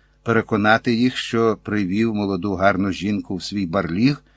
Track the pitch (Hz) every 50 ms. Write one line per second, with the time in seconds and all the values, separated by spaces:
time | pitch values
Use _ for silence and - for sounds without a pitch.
0 | _ _ _ _ - 117 113 113 - - 117 101 104 107 110 113 - 123 117 113
1 | 123 127 123 - - - 120 113 113 113 104 - - 104 104 104 101 87 95 107
2 | 113 117 107 104 104 98 98 90 85 101 95 87 95 101 92 90 101 98 87 -
3 | 87 107 104 95 - - 101 87 - - 98 104 95 82 90 101 85 80 82 98
4 | 120 139 147 - - _ _